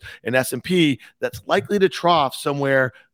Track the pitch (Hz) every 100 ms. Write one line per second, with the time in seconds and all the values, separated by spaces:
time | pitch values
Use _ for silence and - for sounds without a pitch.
0 | - - 110 127 127 127 - 180 156 120
1 | - - 123 - - 180 - 208 185 -
2 | 175 165 131 - 151 143 139 135 127 -
3 | _